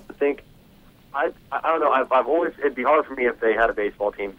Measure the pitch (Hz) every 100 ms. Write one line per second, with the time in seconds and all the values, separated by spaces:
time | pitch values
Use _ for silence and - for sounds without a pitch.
0 | - - 143 143 - - _ - - -
1 | - 139 165 - - 139 151 160 147 131
2 | 120 131 120 160 165 - 143 131 127 156
3 | 139 135 123 113 113 107 113 107 104 -
4 | 104 - 101